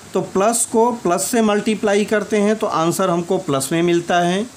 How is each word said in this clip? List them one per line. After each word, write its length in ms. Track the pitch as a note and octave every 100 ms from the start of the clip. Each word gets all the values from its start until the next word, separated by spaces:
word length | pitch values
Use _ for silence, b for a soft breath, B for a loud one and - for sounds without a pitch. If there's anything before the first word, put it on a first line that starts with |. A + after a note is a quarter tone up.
| B
तो 80 | G3
plus 400 | F3+ F#3+ G#3 A#3+ -
को 260 | A3+ A#3+
plus 300 | A#3 F3+ F3+
से 180 | - A#3+
multiply 600 | A3 G#3 G3+ G3+ G#3+ G3+ G#3
करते 320 | G#3+ G3+ G#3+
हैं 180 | G3+ G#3+
तो 120 | G#3
answer 400 | D3+ E3 F3 F#3+
हमको 280 | F3 F3 F#3
plus 300 | F3+ C#3 -
में 100 | E3+
मिलता 360 | F3 E3+ E3 F3
है, 260 | F3 F#3+ B3